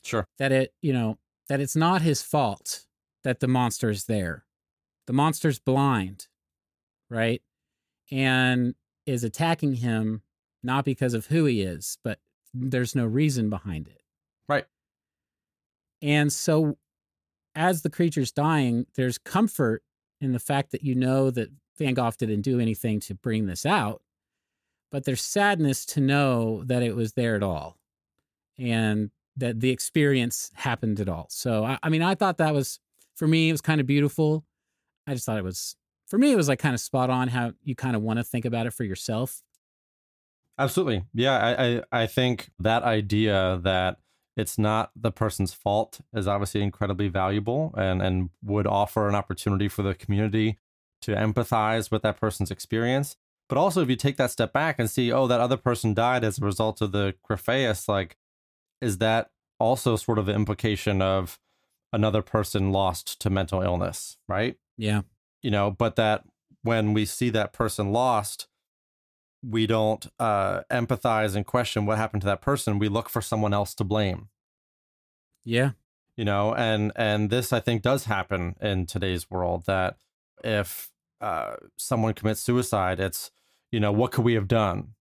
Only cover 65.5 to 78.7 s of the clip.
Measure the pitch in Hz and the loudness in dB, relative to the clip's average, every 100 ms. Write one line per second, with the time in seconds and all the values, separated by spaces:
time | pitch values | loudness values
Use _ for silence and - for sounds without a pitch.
65.5 | 104 101 101 117 - 110 107 - _ _ | 2 2 2 0 2 2 0 -4 _ _
66.5 | _ 113 113 107 107 104 - 123 110 101 | _ 0 2 2 2 0 -2 0 0 -2
67.5 | - 113 - 101 107 127 110 104 - - | -2 -4 -2 0 2 2 0 -2 -10 -14
68.5 | _ _ _ _ _ _ _ _ _ 123 | _ _ _ _ _ _ _ _ _ -4
69.5 | 113 110 113 107 107 - _ 117 101 95 | 0 2 4 2 0 -6 _ 0 2 0
70.5 | 95 - 123 120 123 123 110 107 98 98 | -2 -2 -2 0 -2 0 2 2 0 0
71.5 | 123 117 - 104 107 110 104 95 98 - | -2 0 -2 0 0 0 -2 -2 -2 0
72.5 | 143 - 101 104 104 - - - 110 104 | -2 0 0 0 -2 -2 -6 -2 -2 0
73.5 | 101 101 - 98 104 101 90 104 _ _ | 0 -2 -4 -2 0 0 -2 -10 _ _
74.5 | _ _ _ _ _ _ _ _ _ 117 | _ _ _ _ _ _ _ _ _ -2
75.5 | 117 135 117 _ _ _ - 104 101 104 | 2 2 -2 _ _ _ -4 0 2 2
76.5 | 113 113 107 104 - 110 104 104 120 123 | 0 0 2 0 0 0 2 2 0 0
77.5 | 120 113 117 123 139 113 101 92 95 87 | -2 0 0 2 0 0 -4 -2 -4 -4
78.5 | 90 104 | -4 -2